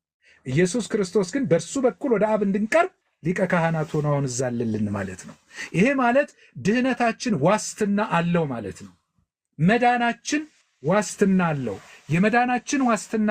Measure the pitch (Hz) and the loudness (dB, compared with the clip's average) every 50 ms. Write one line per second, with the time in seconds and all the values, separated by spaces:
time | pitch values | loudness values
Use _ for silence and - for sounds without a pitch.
0 | _ _ _ _ _ _ _ _ - 131 127 156 185 180 - 247 196 - - 214 | _ _ _ _ _ _ _ _ -8 -2 0 2 2 2 0 -2 -4 -2 -2 -2
1 | 196 180 - 220 185 - - 277 269 151 165 165 165 - - 277 262 240 - - | -2 0 0 0 0 0 -2 -2 0 2 0 0 0 -2 -4 0 0 0 0 -2
2 | - 277 233 190 208 214 220 202 208 196 190 214 214 220 294 320 349 370 _ _ | -2 0 0 2 2 2 0 0 0 0 0 -2 0 0 2 2 2 0 _ _
3 | _ _ _ _ - 160 185 - 190 180 185 170 160 165 165 160 151 - - 151 | _ _ _ _ -4 -4 -2 -2 0 0 2 2 2 2 0 -2 -4 -4 -2 -2
4 | 147 147 143 139 139 131 123 123 135 123 120 117 120 113 107 107 107 101 101 101 | 0 0 0 0 0 -2 -2 -4 -4 -2 -2 -2 -2 -2 -2 -2 -2 -2 -4 -4
5 | 95 95 92 - - - - _ _ _ - - - - - 160 196 269 285 269 | -6 -8 -10 -12 -16 -18 -20 _ _ _ -16 -14 -10 -4 0 2 2 2 2 2
6 | 247 233 240 277 294 - - _ _ _ - 135 117 190 220 254 247 262 240 - | 2 2 2 2 0 0 -4 _ _ _ -12 -6 -2 0 0 2 0 0 0 0
7 | 240 226 226 - - 254 208 135 139 175 214 208 - - - - 220 202 202 202 | 0 -2 -2 -2 -2 -2 0 2 2 2 2 2 -2 -6 -6 -4 -2 0 0 0
8 | 220 - 170 170 170 170 170 170 160 139 127 113 101 95 92 - 101 98 _ _ | 0 0 0 0 0 2 0 0 0 -2 -4 -8 -8 -10 -12 -12 -16 -20 _ _
9 | _ _ _ _ _ _ _ _ _ _ _ - 151 185 226 240 240 240 247 240 | _ _ _ _ _ _ _ _ _ _ _ 0 2 4 4 4 4 2 2 2
10 | 240 233 233 - - - 294 302 311 - _ _ _ _ _ _ - 147 185 214 | 0 -2 -4 -4 -6 -4 -4 -4 -4 -6 _ _ _ _ _ _ -2 0 2 2
11 | 208 - - - 202 190 190 185 180 165 151 139 127 110 95 - - - - - | 0 0 0 2 2 4 4 4 2 2 -2 -2 -4 -6 -8 -10 -14 -20 -20 -14
12 | _ - 147 175 196 220 220 240 247 247 247 240 - - - 277 269 240 226 202 | _ -2 0 2 2 4 2 2 2 0 -2 -4 -4 -2 -2 0 2 2 0 0
13 | - - - 220 214 208 | -2 -4 -2 0 0 2